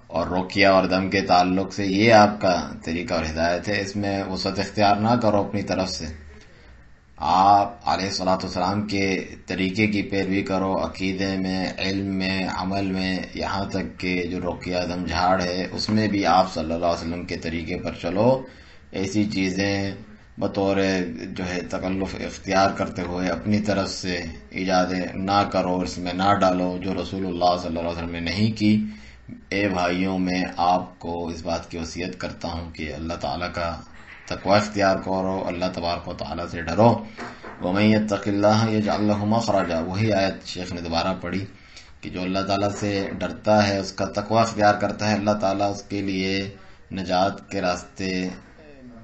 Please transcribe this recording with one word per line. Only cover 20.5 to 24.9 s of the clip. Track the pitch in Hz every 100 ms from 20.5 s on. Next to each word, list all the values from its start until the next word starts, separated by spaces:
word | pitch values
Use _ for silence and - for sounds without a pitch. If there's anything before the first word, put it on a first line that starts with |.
| 101 98 98 95 92 90 98 98
जो | 95
है | 90 90 82
तकल्लुफ़ | 92 92 95 92 -
इख्तियार | 90 - 98 95 98
करते | 92 95 -
हुए | 87 90 90
अपनी | 82 104 104
तरफ | 104 95 92
से | - 95 90 85 - - 92
ईजाद | 92 92 92